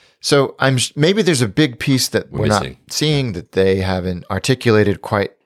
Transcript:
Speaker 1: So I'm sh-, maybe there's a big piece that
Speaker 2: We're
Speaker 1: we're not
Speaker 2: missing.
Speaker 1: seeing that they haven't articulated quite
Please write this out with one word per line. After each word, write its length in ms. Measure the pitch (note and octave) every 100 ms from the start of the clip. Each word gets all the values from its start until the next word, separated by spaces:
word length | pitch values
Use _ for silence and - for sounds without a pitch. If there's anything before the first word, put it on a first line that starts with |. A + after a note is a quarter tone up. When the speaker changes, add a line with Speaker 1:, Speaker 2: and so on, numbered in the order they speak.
| _ _
Speaker 1:
So 360 | - C#3+ C3+ -
I'm 200 | C3+ C3
sh-, 160 | - D3
maybe 260 | D#3 G#3
there's 200 | F#3 C3+
a 60 | A#2
big 300 | D3+ D3+ A#2
piece 300 | - C3 -
that 240 | G#2+ -
Speaker 2:
We're 80 | -
Speaker 1:
we're 60 | G#2+
not 160 | G#2
Speaker 2:
missing. 160 | C2 C2+ -
Speaker 1:
seeing 420 | - D3+ D3 B2+
that 180 | F2 -
they 240 | F#2+ F#2+ F#2+
haven't 420 | F#2 F#2 F2+ F2 -
articulated 720 | F#2+ - B2+ A#2+ G#2+ G2+ F#2
quite 300 | - G#2 G2 _